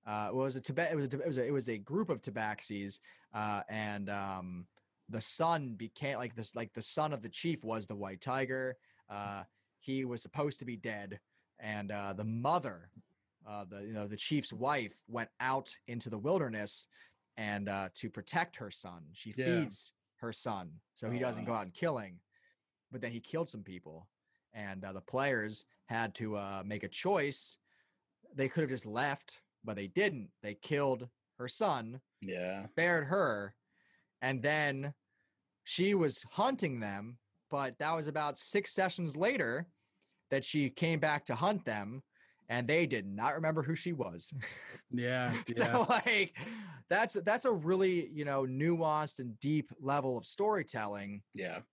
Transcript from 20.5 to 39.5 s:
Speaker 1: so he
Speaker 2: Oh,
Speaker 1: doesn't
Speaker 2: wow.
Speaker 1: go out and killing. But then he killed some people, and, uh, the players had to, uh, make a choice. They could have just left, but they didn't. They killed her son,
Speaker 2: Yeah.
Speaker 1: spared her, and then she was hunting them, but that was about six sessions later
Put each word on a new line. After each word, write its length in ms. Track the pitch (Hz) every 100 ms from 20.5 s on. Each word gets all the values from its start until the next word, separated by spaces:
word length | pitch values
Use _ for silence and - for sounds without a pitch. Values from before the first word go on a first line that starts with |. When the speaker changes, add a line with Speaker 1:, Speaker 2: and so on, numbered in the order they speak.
| 101 87 85 _ -
Speaker 1:
so 140 | 113
he 60 | 120
Speaker 2:
Oh, 40 |
Speaker 1:
doesn't 220 | 127 113
Speaker 2:
wow. 80 | 117
Speaker 1:
go 60 | 113
out 60 |
and 100 | 95
killing. 460 | - 170 131 98 87 _ _ _ _ _ _ _
But 120 | 123
then 100 | 117
he 80 | 117
killed 300 | - 160 165
some 140 | 117
people, 440 | 98 90 78 80 98 _ _ _ _
and, 300 | 113 101 95 95
uh, 80 |
the 80 | 95
players 640 | - 127 139 123 107 107 - _ -
had 280 | 117 113 -
to, 220 | 110 104
uh, 260 | 98 98 95
make 180 | 104
a 40 | 95
choice. 680 | - 180 196 143 135 - - _ _ _ _ _ _ -
They 140 | 135 135
could 140 | 165
have 80 | 147
just 160 | 127 110
left, 560 | 110 143 131 - - _ _
but 120 | 110 101
they 120 | 98
didn't. 440 | 170 202 143 95 _
They 140 | 104 101
killed 540 | - 143 139 123 120 _ _ -
her 120 | 123
son, 520 | - 208 135 113 127 _ _
Speaker 2:
Yeah. 400 | 98 90 90 98
Speaker 1:
spared 460 | 107 - 170 170 139
her, 480 | 190 151 104 101 _ _ _ _ _ _ _
and 200 | 127 131
then 520 | 139 151 147 135 143 - _ _ _ _ _ _
she 300 | - - 190
was 300 | 196 156 -
hunting 560 | - - 240 262 165 123
them, 400 | 107 98 110 123 _ _ _
but 280 | 143 135 120
that 180 | 151 165
was 120 | 151
about 320 | 151 147 139
six 340 | - 202 202
sessions 420 | - 190 180 170 143
later 520 | 202 262 123